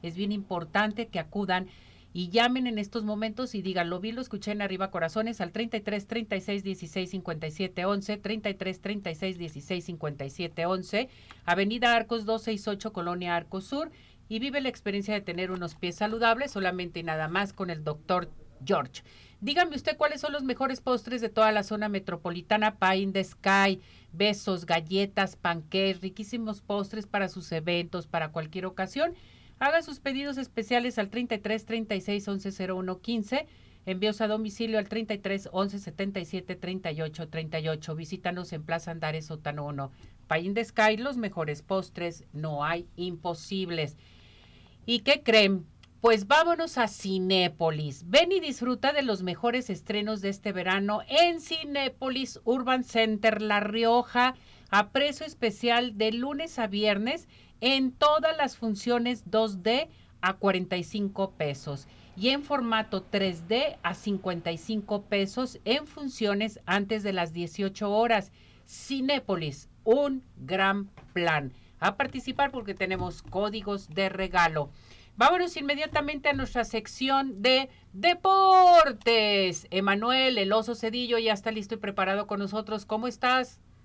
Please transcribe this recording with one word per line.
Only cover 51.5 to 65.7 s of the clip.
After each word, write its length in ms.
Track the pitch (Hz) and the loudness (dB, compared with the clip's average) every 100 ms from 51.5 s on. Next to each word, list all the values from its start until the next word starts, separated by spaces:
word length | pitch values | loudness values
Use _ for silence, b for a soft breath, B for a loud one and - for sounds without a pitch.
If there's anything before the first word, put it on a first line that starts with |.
| 330 311 285 269 - 262 262 262 - | -8 -4 -2 -2 -4 -4 -4 -6 -6
Urban 400 | - 254 247 254 | 0 0 2 0
Center 560 | 247 233 226 214 220 214 | 0 2 2 4 2 2
La 200 | 214 208 | 0 0
Rioja, 760 | 208 220 233 240 240 247 254 254 B B B | 0 2 4 4 4 2 2 2 B B B
a 180 | 196 202 | 2 2
precio 380 | 269 285 285 311 | 2 0 -2 -10
especial 720 | - 220 202 233 233 247 208 | -2 -2 0 2 2 2 0
de 120 | 220 | 0
lunes 460 | 226 262 285 330 - | 0 -4 -4 -6 -4
a 80 | 220 | -4
viernes 600 | 202 208 202 220 330 - b b b | 2 2 2 0 -4 -8 b b b
en 320 | 247 269 262 | 0 2 0
todas 440 | - 294 302 311 311 | 4 6 6 4 2
las 220 | 277 - | -2 -2
funciones 720 | 226 202 - 240 240 240 - | -4 -2 0 2 2 -4 0
dos 320 | 220 220 196 | 2 2 0
D 300 | 190 247 330 b b b | 0 0 0 b b b
a 100 | 185 | -2
cuarenta 420 | 190 196 185 180 180 | 2 2 2 0 -4
y 80 | |
cinco 500 | 175 214 196 196 190 | -4 -4 -4 -2 -4
pesos 540 | - 151 139 - 139 - B B - | -2 -4 -4 -8 -10 -10 B B -2
y 120 | 226 | 0
en 120 | 285 | 0
formato 600 | 285 285 233 220 214 196 | 0 -2 2 0 0 -4
tres 440 | - 208 196 170 170 | -2 0 0 -2 0
D 300 | 226 294 - | 0 0 -2
a 100 | 175 | -6
cincuenta 580 | 180 - 196 190 175 170 | -4 -2 -2 -2 -4 -4
y 60 | 165 | -6
cinco 460 | - 220 202 202 | -4 -6 -2 -4
pesos 560 | 202 202 196 247 254 - | -2 -2 0 -2 -6 -6
en 200 | - | -2